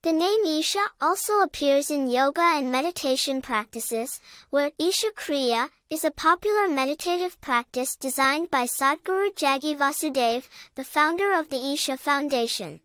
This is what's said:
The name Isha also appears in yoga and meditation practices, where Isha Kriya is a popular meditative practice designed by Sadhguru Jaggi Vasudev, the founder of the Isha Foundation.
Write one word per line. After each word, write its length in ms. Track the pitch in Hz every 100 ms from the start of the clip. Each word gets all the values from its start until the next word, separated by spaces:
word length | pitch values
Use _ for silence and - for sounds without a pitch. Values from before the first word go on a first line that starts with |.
The 100 | 330
name 320 | 320 349 440
Isha 400 | 403 311 320 392 403 _
also 400 | 302 381 - 415
appears 500 | 381 - 285 277 285
in 180 | 294 262
yoga 340 | 240 269 294
and 280 | 339 302 254
meditation 720 | 254 320 349 277 262 - 269
practices, 800 | 254 226 214 233 - 226 247 - - - -
where 200 | 277 285 -
Isha 300 | 330 381 440 427
Kriya 540 | - 285 254 233 269 _ _
is 140 | 311
a 80 | 320
popular 560 | 302 320 349 415 427 392
meditative 720 | 277 262 302 349 349 359 -
practice 560 | - 247 240 247 254 -
designed 520 | 269 254 269 294 349
by 180 | 269 247
Sadhguru 680 | - 269 311 - 370 403
Jaggi 420 | 392 285 269 302 294
Vasudev, 720 | 277 294 311 269 240 233 - - - -
the 80 |
founder 480 | 262 302 302 339 392
of 160 | 370 311
the 80 | 269
Isha 400 | 269 285 - 262
Foundation. 840 | - 277 285 269 233 - 180 151